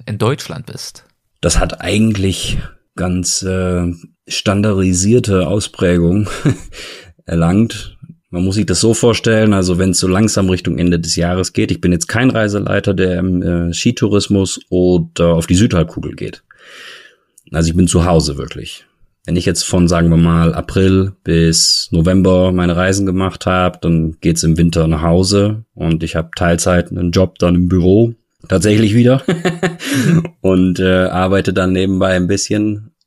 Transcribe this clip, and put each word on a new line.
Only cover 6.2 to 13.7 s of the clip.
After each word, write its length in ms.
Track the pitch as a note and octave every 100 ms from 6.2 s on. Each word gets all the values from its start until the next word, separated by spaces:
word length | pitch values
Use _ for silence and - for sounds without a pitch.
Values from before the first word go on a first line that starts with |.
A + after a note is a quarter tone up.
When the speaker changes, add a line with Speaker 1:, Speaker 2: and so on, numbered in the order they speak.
| G#2 - - - - -
Speaker 2:
<laughs> 480 | - - - _ -
erlangt. 720 | E2+ E2 G2 A2+ - - - - - _
Man 140 | F2
muss 120 | F#2+ G2+
sich 100 | F#2+
das 140 | F2+
so 140 | A2
vorstellen, 600 | A2+ A#2+ G#2+ A#2 A2 A2
also 260 | G2 F#2 F2
wenn's 200 | F#2 F2+
so 80 | F#2
langsam 420 | F#2 A2 G#2 F#2+
Richtung 280 | F2+ - C#2
Ende 220 | F2 F2
des 160 | E2+ -
Jahres 380 | E2+ F#2 F2+
geht, 180 | - G#2+
ich 100 | E2
bin 100 | F2+
jetzt 160 | F2 -
kein 220 | A#2 B2+
Reiseleiter, 640 | A2+ G#2+ G2+ G2+ G2 G#2
der 240 | F#2+ F#2 F2
im, 240 | F#2 F2+
äh, 320 | F2+ F2 F2